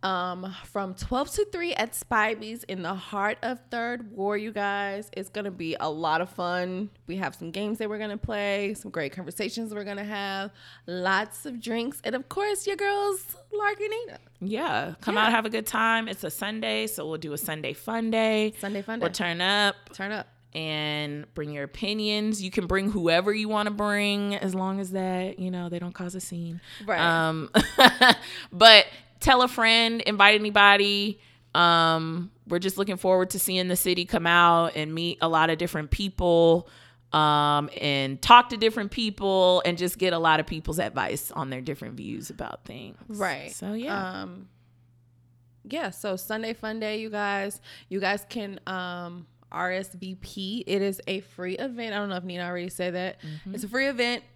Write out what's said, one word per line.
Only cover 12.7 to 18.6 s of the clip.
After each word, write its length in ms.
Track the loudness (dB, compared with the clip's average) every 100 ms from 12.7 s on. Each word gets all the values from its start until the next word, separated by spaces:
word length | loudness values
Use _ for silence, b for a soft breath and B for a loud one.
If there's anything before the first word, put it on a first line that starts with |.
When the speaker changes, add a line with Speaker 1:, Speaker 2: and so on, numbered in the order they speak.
| -2
Speaker 1:
girls, 580 | -2 0 -2 -4 -8 -18 -8
Lark 260 | -2 -2 -2
and 120 | -4
Nina. 260 | -6 -8 -14 _ _
Speaker 2:
Yeah. 540 | -6 -4 -2 -2 -4 -6
Come 160 | -2 2
Speaker 1:
Yeah. 80 | 2
Speaker 2:
out, 40 |
have 120 | 2 0
a 60 |
good 160 | -4 -2
time. 400 | 0 2 0 -2
It's 160 | -8
a 80 | -8
Sunday, 560 | -8 -8 -6 -4 -4 -4
so 200 | -6 -6
we'll 120 | -6
do 140 | -6
a 40 | -8
Sunday 360 | -6 -6 -8
fun 360 | -8 -6 -4 0
day. 440 | 2 2 2 0
Speaker 1:
Sunday 220 | -4